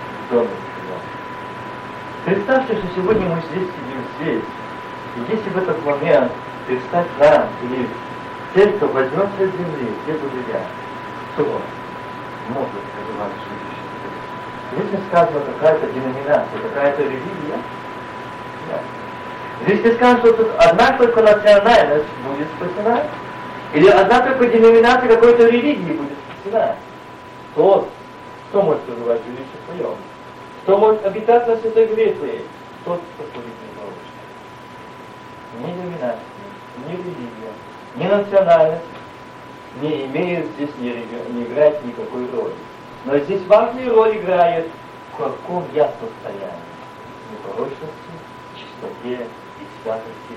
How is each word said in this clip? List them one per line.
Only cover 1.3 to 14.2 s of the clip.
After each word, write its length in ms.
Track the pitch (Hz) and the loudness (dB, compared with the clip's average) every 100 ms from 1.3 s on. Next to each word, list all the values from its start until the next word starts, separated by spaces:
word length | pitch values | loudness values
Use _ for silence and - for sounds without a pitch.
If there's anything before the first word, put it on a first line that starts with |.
| - - - - - - - - - - | -12 -12 -12 -12 -12 -12 -12 -12 -8 -2
Представьте, 500 | 196 - 262 - 214 | -2 2 2 2 -2
что 120 | 175 185 | -2 -2
сегодня 300 | 185 214 180 | 2 2 2
мы 120 | 165 | -2
здесь 280 | - 160 180 | -4 -4 -4
сидим 320 | - 247 262 - - | -6 -10 -8 -10 -6
здесь, 300 | - - - - - - - - - 123 | -4 -2 -4 -10 -12 -12 -12 -12 -12 -10
и 160 | 120 | -4
если 180 | 220 196 | -4 -2
в 80 | 175 | -2
этот 280 | 180 156 143 | -2 -2 -2
момент 460 | 143 160 147 123 - - - - | -2 2 4 2 -4 -12 -12 -6
представь 400 | 127 - 175 165 - | -6 -2 -2 -2 4
нам, 280 | 147 - 113 - | 6 6 2 -4
или 240 | 123 131 113 - - - - - - | -6 -4 -4 -6 -12 -12 -12 -12 0
те, 140 | 180 202 | 4 4
кто 140 | - 143 | 4 0
возьмется 560 | 131 131 156 202 196 | 0 0 0 -2 0
от 80 | 190 | -2
земли, 360 | 180 175 151 120 104 | 0 -6 -4 -6 -6
где 100 | 143 | -6
буду 240 | 156 139 127 120 | -6 -6 -6 -6
я, 100 | - - - - - - - - | -6 -6 -10 -12 -12 -12 -12 -8
кто 100 | - | -2
может 1400 | - - - - - - - - - - - 123 - 101 - | -2 -2 -6 -12 -12 -12 -12 -12 -12 -12 -8 -6 -6 -8 -12
пребывать 400 | - 104 107 101 | -10 -10 -8 -8
в 80 | - - | -10 -12
жилище 340 | - - - - - | -12 -12 -12 -12 -12
Твоем? 200 | - - | -12 -12